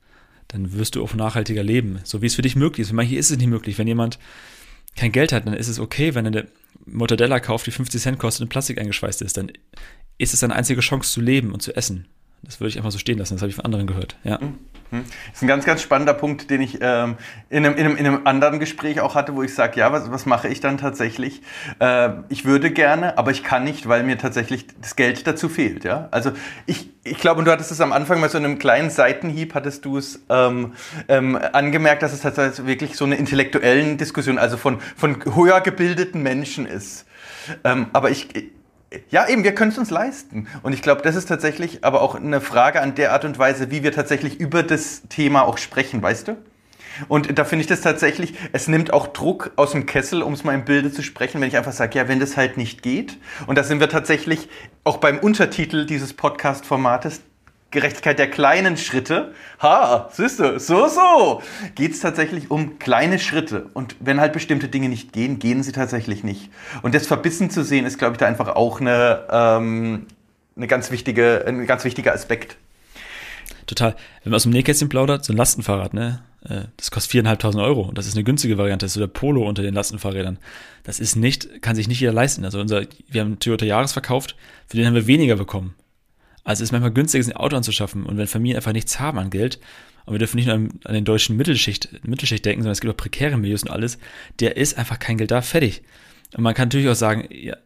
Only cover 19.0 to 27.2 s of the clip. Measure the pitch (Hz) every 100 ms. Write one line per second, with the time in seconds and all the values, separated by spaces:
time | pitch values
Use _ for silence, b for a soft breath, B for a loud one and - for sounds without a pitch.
19 | 139 143 147 135 131 - 117 120 113 151
20 | 117 127 131 120 104 135 139 139 143 -
21 | 113 120 131 - B B 143 B 127 123
22 | 120 92 - 135 135 139 135 - 147 156
23 | 180 - 123 135 - 127 139 - 110 120
24 | 127 120 131 117 113 127 - - - -
25 | 123 120 160 156 160 165 113 82 87 135
26 | 160 120 131 B B B B - - _
27 | - -